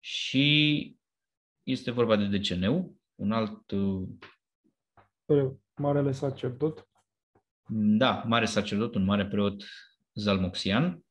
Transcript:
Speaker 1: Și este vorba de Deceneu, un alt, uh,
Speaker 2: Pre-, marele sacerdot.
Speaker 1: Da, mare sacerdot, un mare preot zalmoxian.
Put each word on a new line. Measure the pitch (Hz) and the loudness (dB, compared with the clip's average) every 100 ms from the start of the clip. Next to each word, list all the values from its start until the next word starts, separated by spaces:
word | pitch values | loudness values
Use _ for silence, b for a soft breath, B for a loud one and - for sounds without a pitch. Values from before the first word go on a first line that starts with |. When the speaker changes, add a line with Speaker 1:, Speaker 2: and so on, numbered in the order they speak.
Speaker 1:
Și | - - - 131 143 151 151 147 - _ _ _ _ _ _ _ - | -10 -8 -2 2 4 4 2 0 -4 _ _ _ _ _ _ _ -6
este | 127 - | -4 -4
vorba | 120 117 107 | 0 4 4
de | 101 | 2
Deceneu, | 101 - 90 95 165 180 - _ - | 0 -2 0 2 0 -2 -14 _ -6
un | 98 | -2
alt, | 113 107 107 _ | -2 -2 -6 _
uh, | 98 98 95 92 - - _ _ _ _ _ _ - _ _ - | -2 -2 -2 -6 -12 -20 _ _ _ _ _ _ -20 _ _ 0
Speaker 2:
Pre-, | 147 135 - _ - | 2 2 -6 _ -4
marele | 143 143 139 | 0 2 0
sacerdot. | 135 139 131 127 123 156 156 - _ _ _ _ _ _ _ - | -2 -4 -4 -8 -2 -4 -4 -20 _ _ _ _ _ _ _ -8
Speaker 1:
Da, | 110 107 107 127 107 113 | 0 4 4 4 2 0
mare | 117 110 | 2 2
sacerdot, | 107 101 101 120 104 | 0 -2 -2 -2 0
un | |
mare | 95 101 98 | 2 2 0
preot | 104 101 101 B B B _ _ | 0 0 -2 B B B _ _
zalmoxian. | - 104 95 92 - 92 107 175 170 _ | -6 0 0 0 -2 0 0 0 -4 _